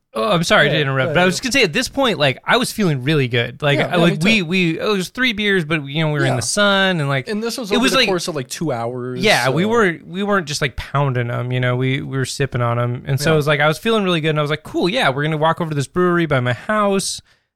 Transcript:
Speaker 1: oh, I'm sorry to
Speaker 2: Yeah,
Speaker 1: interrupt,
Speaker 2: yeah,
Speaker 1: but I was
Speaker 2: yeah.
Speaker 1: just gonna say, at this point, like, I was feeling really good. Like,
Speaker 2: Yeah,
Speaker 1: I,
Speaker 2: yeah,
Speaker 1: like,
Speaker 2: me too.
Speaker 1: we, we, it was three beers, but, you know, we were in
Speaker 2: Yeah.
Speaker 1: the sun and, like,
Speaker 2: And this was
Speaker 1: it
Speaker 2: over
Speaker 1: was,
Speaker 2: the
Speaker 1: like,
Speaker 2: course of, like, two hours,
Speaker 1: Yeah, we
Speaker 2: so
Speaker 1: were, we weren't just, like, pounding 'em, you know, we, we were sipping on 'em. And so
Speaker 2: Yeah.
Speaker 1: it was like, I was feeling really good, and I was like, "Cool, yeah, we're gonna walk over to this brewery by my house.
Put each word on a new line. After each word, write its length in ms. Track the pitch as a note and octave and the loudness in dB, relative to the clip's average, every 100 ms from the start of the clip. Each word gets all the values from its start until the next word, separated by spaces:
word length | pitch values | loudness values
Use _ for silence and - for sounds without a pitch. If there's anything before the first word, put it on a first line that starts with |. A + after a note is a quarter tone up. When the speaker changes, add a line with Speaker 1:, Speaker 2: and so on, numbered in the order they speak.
| _ | _
Speaker 1:
oh, 200 | - A3 | -6 0
I'm 100 | F3+ | 0
sorry 260 | - G#3 D3 | 4 4 4
to 40 | D#3 | 2
Speaker 2:
Yeah, 60 | |
Speaker 1:
interrupt, 280 | C#3 C3+ C3 | 0 0 0
Speaker 2:
yeah, 40 | D3+ | 2
Speaker 1:
but 60 | |
I 40 | F#3 | 2
was 100 | F3+ | 0
Speaker 2:
yeah. 0 | |
Speaker 1:
just 60 | B3+ | -2
gonna 80 | |
say, 100 | C4+ | 0
at 100 | G#3 | 2
this 160 | D3+ B3+ | 0 -4
point, 300 | - C4+ E3+ | 0 0 2
like, 220 | C#3+ B2 - | 0 0 0
I 120 | G#3+ | 0
was 160 | B3+ | 0
feeling 320 | - F#3+ C#3 B2 | 0 0 0 0
really 240 | D#3 C3 | 0 2
good. 340 | A#2+ A#2+ A#2+ | 0 -2 -2
Like, 160 | D3 C#3+ | 0 0
Speaker 2:
Yeah, 80 | - | 0
Speaker 1:
I, 40 | |
Speaker 2:
yeah, 60 | F3+ | 2
Speaker 1:
like, 240 | E3+ F#3 F3+ | 2 2 2
Speaker 2:
me 160 | A3 | 2
too. 40 | D#3+ | 2
Speaker 1:
we, 260 | F#3+ F3 D#3+ | 0 0 0
we, 60 | |
it 40 | G3+ | -2
was 200 | G3+ F3+ | -2 -4
three 220 | - B3+ | -2 -2
beers, 320 | G#3 G#3 G3 D3+ | 0 0 0 0
but, 200 | D#3+ C#3 | -2 -4
you 180 | D3 D#3 | -2 0
know, 40 | |
we 60 | D3 | 0
were 60 | C3+ | 0
in 60 | |
Speaker 2:
Yeah. 40 | B2 | 0
Speaker 1:
the 60 | |
sun 560 | A2 - G3+ G3 F#3+ F3+ | -2 0 2 4 2 0
and, 100 | C#3 | 0
like, 200 | C#3 B2+ | -2 -2
Speaker 2:
And 120 | G#3+ | -4
this 140 | A3+ A3+ | -4 -6
was 140 | G#3+ | -2
Speaker 1:
it 60 | A#3 | 0
Speaker 2:
over 60 | C4 | 2
Speaker 1:
was, 80 | |
Speaker 2:
the 60 | C#4 | 2
Speaker 1:
like, 100 | A3+ | 2
Speaker 2:
course 180 | F3+ F3 | 0 -2
of, 80 | D3+ | -6
like, 140 | B2+ | -8
two 240 | - D#3 | -6 -4
hours, 480 | A#2+ A#2 B2+ B2 B2 | -2 -4 -6 -8 -2
Speaker 1:
Yeah, 300 | G#3+ D#3 B2 | 2 2 2
we 120 | C#3 | 0
Speaker 2:
so 60 | G3+ | 2
Speaker 1:
were, 300 | A#3 G3 D#3+ - | 2 2 0 -8
we 180 | F3 G3+ | -6 0
weren't 220 | G3+ D3+ | 0 -2
just, 120 | D3 | -4
like, 140 | D3 - | -4 -6
pounding 540 | - C#3 C#3+ B2 A#2+ | -6 -2 0 0 -2
'em, 220 | B2 B2 | -4 -2
you 80 | B2+ | 0
know, 160 | B2+ B2 | 0 0
we, 260 | C3 C3+ | 0 -2
we 160 | D3 C3 | -4 -4
were 60 | C3 | -4
sipping 340 | - C#3 B2 | -2 -2 0
on 180 | A#2+ A#2+ | -2 0
'em. 240 | A#2+ B2 - | -2 -4 -2
And 140 | C3+ | -2
so 100 | E3 | 2
Speaker 2:
Yeah. 40 | D#3 | 2
Speaker 1:
it 20 | |
was 100 | D3 | 2
like, 140 | D3 | 2
I 80 | D3+ | 2
was 100 | D#3 | 2
feeling 240 | A3+ A3 | 0 0
really 180 | F#3+ E3+ | 2 0
good, 100 | D#3 | 0
and 80 | D3+ | 0
I 40 | |
was 80 | D3 | 0
like, 140 | D3+ - | -4 -4
"Cool, 240 | E4 F#3+ | -2 0
yeah, 200 | B3+ F3 | 2 0
we're 120 | C3+ | 0
gonna 140 | D3+ D#3 | -2 0
walk 220 | D#3 E3 | 0 0
over 100 | E3 | -2
to 60 | D3+ | -2
this 100 | C3+ | -2
brewery 400 | F3+ F3+ F3 E3 | 0 2 2 2
by 140 | C3+ | 0
my 140 | B2 A#2+ | 0 -2
house. 680 | - G#3+ G3+ G3 - - - _ _ | -2 0 0 0 -2 -8 -14 _ _